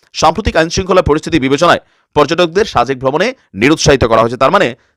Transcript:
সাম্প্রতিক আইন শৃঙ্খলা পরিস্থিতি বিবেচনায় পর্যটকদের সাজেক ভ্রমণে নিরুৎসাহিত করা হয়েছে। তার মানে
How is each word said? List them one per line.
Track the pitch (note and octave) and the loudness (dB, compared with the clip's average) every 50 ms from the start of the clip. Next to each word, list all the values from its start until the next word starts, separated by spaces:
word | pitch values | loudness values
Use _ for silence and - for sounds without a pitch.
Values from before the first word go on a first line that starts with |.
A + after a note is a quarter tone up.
| _ _ - | _ _ -6
সাম্প্রতিক | - D#3 D#3 E3+ A3 G#3 A#3+ - | 0 0 0 0 0 -2 -2 0
আইন | E3 D#3+ E3+ | 0 -2 0
শৃঙ্খলা | - G3 F#3+ F3+ G3 F#3 | -2 -4 -2 0 0 2
পরিস্থিতি | E3 - D3 D#3 - E3+ E3 D3+ | 2 2 0 -2 -2 -2 -2 -2
বিবেচনায় | B2+ C3+ C#3 C#3 F3 E3+ C3 - - _ _ _ _ _ - | 0 0 0 2 2 2 0 0 -2 _ _ _ _ _ 0
পর্যটকদের | D3 D3 C#3 E3+ E3 F3+ D#3+ D#3+ G3 A3 | 0 0 0 2 0 0 0 0 -2 -2
সাজেক | - - B2+ A#2 B2 C#3 B2+ | -2 0 -2 -2 -2 -2 -4
ভ্রমণে | C3 C3 C#3 D#3 F#3+ B3+ B3+ _ _ _ - | -4 -2 -2 -2 -2 -4 -6 _ _ _ -6
নিরুৎসাহিত | F#2+ A2 C#3 D#3+ - - D3+ C#3+ B2+ C3+ | 0 0 2 2 2 2 2 2 2 2
করা | A2 A2+ A2+ | 2 2 2
হয়েছে। | A#2 A#2 B2 | 2 0 0
তার | A#2 C3 C#3 | 0 0 2
মানে | F3 G3+ F3+ A#2+ - - _ _ _ | 2 2 0 -2 -4 -8 _ _ _